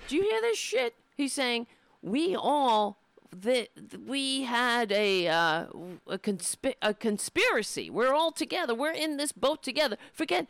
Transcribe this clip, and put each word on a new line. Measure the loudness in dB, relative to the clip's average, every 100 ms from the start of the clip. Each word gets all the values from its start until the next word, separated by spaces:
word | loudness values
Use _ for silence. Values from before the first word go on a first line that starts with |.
| -4
Do | 0
you |
hear | 2 2
this | 0 -2
shit? | -2 -2 -2 -4 _ -4
He's | -2
saying, | 0 0 0 -4 _ _ _
"We | -4 0 0 0
all, | 2 2 4 4 2 -2 _ _ -20
the, | -6 0 0 0 -10
the, | -18 -14
we | -6 -2 0 0
had | 0 0 2 2 2
a, | 2 4 4 4
uh, | 4 4 2 -2 -10 -14 -14 -10
a | -6
conspi-, | -4 -2 -4 -4 -4 0
a | -2
conspiracy. | 0 -2 -2 -2 0 2 2 -2 -6 -6
We're | 0 2
all | 2 2
together. | -2 -4 -2 -2 0
We're | -2
in | 0 -2 -2
this | -4
boat | 0 0 0
together." | -2 0 0 0 -8
Forget, | -6 -2 0 -2